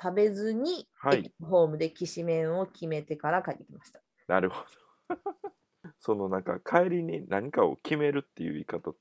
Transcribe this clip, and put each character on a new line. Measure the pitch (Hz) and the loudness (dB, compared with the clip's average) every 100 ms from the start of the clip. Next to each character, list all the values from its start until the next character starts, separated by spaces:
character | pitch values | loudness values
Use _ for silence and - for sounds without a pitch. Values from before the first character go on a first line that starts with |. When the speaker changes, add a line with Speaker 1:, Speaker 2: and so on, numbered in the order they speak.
Speaker 1:
食 | 185 | -2
べ | 185 208 | 4 4
ず | 196 214 | 4 -2
に、 | 220 294 339 - | 0 -2 -2 -8
Speaker 2:
は | - - 139 | -4 2 2
い。 | |
Speaker 1:
駅 | - - | 2 -10
の | 160 | 2
ホ | 180 | 4
ー | 160 | 4
ム | 156 | 2
で | 160 | -4
き | - 170 | -4 -8
し | - | -6
め | 170 160 | -2 0
ん | 160 170 | 0 -2
を | 190 | -4
決 | - 165 | -6 -6
め | 151 | -4
て | 151 151 | -4 -4
か | 151 | 0
ら | 175 | 0
帰 | 175 | -2
っ | 131 | -8
て | |
き | - | -12
ま | 135 | -20
し | - | -20
た。 | - _ _ - | -20 _ _ 0
Speaker 2:
な | 92 | 2
る | 92 | 2
ほ | - - - _ _ - | -2 -12 -18 _ _ -10
ど。 | 349 | -8
<laughs> | 403 - 403 _ _ _ 170 - | -8 -10 -14 _ _ _ -20 -12
そ | - | -2
の、 | 104 95 | -2 0
な | 95 | -2
ん | |
か、 | 92 92 | -2 -6
帰 | - 170 180 | 2 2 4
り | 175 | 0
に | 165 165 - | -2 -6 -2
何 | 98 123 | -4 -2
か | - | 2
を | 90 67 | 2 2
決 | - 151 | -4 0
め | 147 | 0
る | 143 - | 0 -4
っ | |
て | - | -8
い | 82 | -6
う | |
言 | 76 | -6
い | - | -6
方 | - - | -8 -8
っ | - | -12